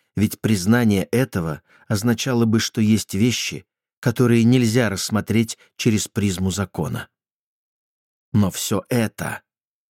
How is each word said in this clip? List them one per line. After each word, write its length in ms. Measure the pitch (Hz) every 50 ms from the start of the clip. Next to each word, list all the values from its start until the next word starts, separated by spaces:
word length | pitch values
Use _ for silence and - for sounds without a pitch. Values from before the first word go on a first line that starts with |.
| _ _ -
ведь 240 | - 101 110 - -
признание 640 | - - 110 95 87 98 113 123 120 110 101 95 87
этого 580 | - - 117 131 - - 98 82 82 76 69 - _ _ _ _ -
означало 560 | 113 101 101 120 117 113 - 135 131 117 117
бы, 160 | 113 110 113
что 200 | 110 - - -
есть 340 | 110 107 110 101 - - -
вещи, 520 | 95 110 127 113 - - - 82 - - _ _ _ _ _ _ _
которые 440 | - 127 117 - 127 120 117 117 113
нельзя 440 | 117 123 131 123 113 107 127 120 104
рассмотреть 680 | 98 90 - - - 104 98 - 104 113 117 113 - - _ _ _
через 320 | - - 123 107 101 - -
призму 420 | - - 101 101 92 85 95 95
закона. 580 | 87 95 101 - - - 82 67 120 120 - - _ _ _ _ _ _ _ _ _ _ _ _ _ _ _ _ _ _ _ _ _ _ _ _ -
Но 180 | 107 104 92
все 340 | - - - - 110 98 - -
это. 540 | 123 120 113 104 - - - - - - _ _ _ _ _ _ _ _ _ _